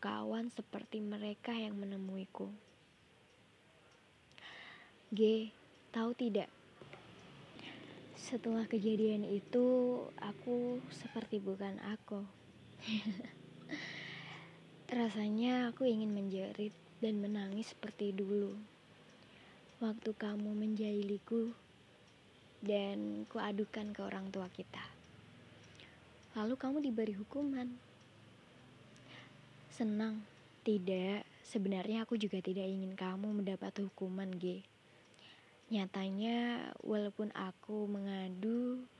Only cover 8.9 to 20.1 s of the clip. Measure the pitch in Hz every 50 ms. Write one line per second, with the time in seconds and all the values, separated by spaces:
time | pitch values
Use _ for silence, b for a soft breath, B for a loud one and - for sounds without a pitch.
8.9 | 220 208 220 220 214 208 208 - 202 202 - - - 247 247 254 254 254 247 247
9.9 | 247 247 - - - - - 208 208 - - 247 247 240 247 247 247 254 262 -
10.9 | - - - 240 - 226 214 - - 208 196 196 190 190 196 196 190 202 - 202
11.9 | 214 - - - 214 202 202 196 - - - - - - - - - - - 226
12.9 | 220 214 - 220 190 - - - - - - - - - - B B B B B
13.9 | B B B B B B B B B B B B B B B - - - - -
14.9 | 247 240 233 226 196 214 214 214 214 220 233 247 254 247 247 240 233 - 269 254
15.9 | 226 214 220 214 208 202 196 196 190 190 190 196 208 - 208 214 - - - -
16.9 | - - 226 220 208 208 202 202 214 208 196 190 196 214 220 - - - - 214
17.9 | - - 208 202 190 196 202 190 208 208 202 196 196 208 214 - - - - -
18.9 | - - B B B B B B B B B B B B B B - - 240 220
19.9 | 214 226 - 220